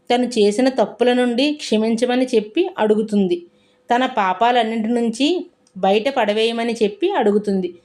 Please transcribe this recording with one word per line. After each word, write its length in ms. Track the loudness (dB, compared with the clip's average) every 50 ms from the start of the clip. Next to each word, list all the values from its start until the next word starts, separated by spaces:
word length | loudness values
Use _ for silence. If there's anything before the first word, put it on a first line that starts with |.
| _ 0 0
తను 120 | 0 0
చేసిన 420 | 0 2 2 2 2 2 2 0 0
తప్పుల 440 | 2 0 -2 -2 0 0 0 2
నుండి 400 | 2 2 0 0 0 0 0 0
క్షమించమని 720 | -2 -4 -4 -2 0 0 0 0 0 0 0 0 0 0 0 0 0
చెప్పి 360 | -2 -2 0 -2 -2 -2 -2 -2 -2
అడుగుతుంది. 680 | 0 2 2 0 0 0 0 0 2 0 0 -4 -6 -14 _ _ _ _ _ _ _ -2 0
తన 120 | 0 0
పాపాలన్నింటి 840 | -2 -2 -2 -2 0 0 2 2 2 2 2 0 0 -2 -4 -2 -2
నుంచి 580 | 0 0 0 -2 -2 0 0 0 0 -2 -6 -10 _ _ _ _ -8
బయట 320 | -2 0 2 2 2 0 0
పడవేయమని 640 | 0 0 0 0 0 0 0 0 -2 -2 -4 -4
చెప్పి 400 | -2 0 -2 -2 -2 -2 -2 -2
అడుగుతుంది. 640 | 0 2 2 2 2 0 0 0 -2 -2 -4 -6 -10 -14